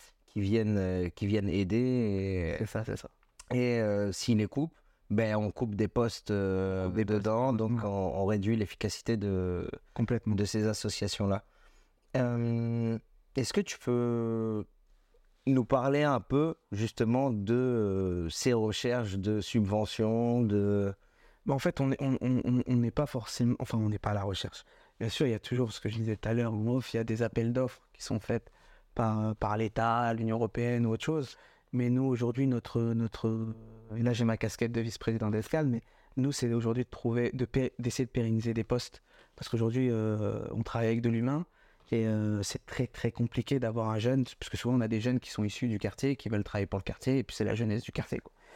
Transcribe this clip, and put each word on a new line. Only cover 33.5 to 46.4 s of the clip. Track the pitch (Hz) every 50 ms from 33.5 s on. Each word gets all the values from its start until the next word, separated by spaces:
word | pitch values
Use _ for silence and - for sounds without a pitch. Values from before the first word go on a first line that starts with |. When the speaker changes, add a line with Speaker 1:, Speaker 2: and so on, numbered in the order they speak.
| 110 - - - - - - - 110
Speaker 2:
et | 113
là, | 117 123
j'ai | 120 113 120
ma | 113 113
casquette | - - 104 - - 117 117
de | 117 117
vice-président | 113 117 - - - 117 113 110 113 104
d'Escale, | 107 107 107 - - 156 156
mais | 135 120 113 - _ _ _ - - -
nous, | 131 127 143
c'est | 139 - 123 120 117
aujourd'hui | 117 113 113 117 127 120
de | -
trouver, | - - - 120 117 120 120 117
de | - 127 123
pé-, | - - 135 131 - - -
d'essayer | 120 120 - - 127
de | 117
pérenniser | - 127 117 110 113 113 113 117 113
des | 113
postes. | 110 - 123 123 - - - - _ _ - - - _ -
Parce | - - -
qu'aujourd'hui, | - 113 113 113 113 131 131 123
euh, | 117 110 110 110 107 107 104 104 107 107 107 -
on | - 113
travaille | 113 - - 117 117
avec | 113 113 117
de | 117 117
l'humain | 117 113 117 131 143 156 175 - _ _ _ - _ _ - -
et, | - 113 110
euh, | 110 110 107 107 107 107 101 98
c'est | - - - -
très, | - - - 127
très | - - - - 117
compliqué | - - 120 - - 127 117 - 143 131
d'avoir | 123 110 113 117 113 110
un | 110 107
jeune, | 104 123 135 135 123 - - -
parce | - -
que | -
souvent, | - - 120 127
on | 123
a | 113 110
des | 113 110
jeunes | 107 123 123 123
qui | - -
sont | - -
issus | 104 104 - - 127
du | 120 107 101
quartier, | - 101 - - - 139 139
qui | - - 110
veulent | 113 104